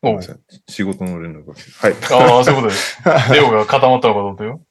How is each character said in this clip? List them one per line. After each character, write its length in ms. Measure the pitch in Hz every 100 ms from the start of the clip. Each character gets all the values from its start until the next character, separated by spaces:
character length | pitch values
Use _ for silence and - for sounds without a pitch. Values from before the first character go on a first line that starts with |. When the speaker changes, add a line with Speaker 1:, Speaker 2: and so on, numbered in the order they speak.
Speaker 1:
お 140 | 131 113
う。 40 |
Speaker 2:
す 80 | -
い 40 | -
ま 20 |
せ 180 | _ -
ん。 60 | _
仕 140 | -
事 200 | 98 92
の 160 | 92 87
連 140 | 82
絡 140 | 78 76
が 80 | 73
来 100 | -
て。 60 |
は 180 | - 107
い。 40 |
Speaker 1:
あ 20 | 87 - 127 127 120
あ、 40 |
そ 80 | 123
う 40 | 135
い 40 |
う 20 |
こ 60 | 117
と 0 |
で 60 | 98
す。 260 | - - - 139
Speaker 2:
<laughs> 160 | 117
Speaker 1:
レ 80 | 139
オ 80 | 139
が 160 | 110 107
固 240 | 139 131
ま 80 | 127
っ 40 |
た 80 | 123
の 40 |
か 60 | 104
と 60 | 101
思 80 | 95
っ 20 |
た 60 |
よ。 200 | 107 147 _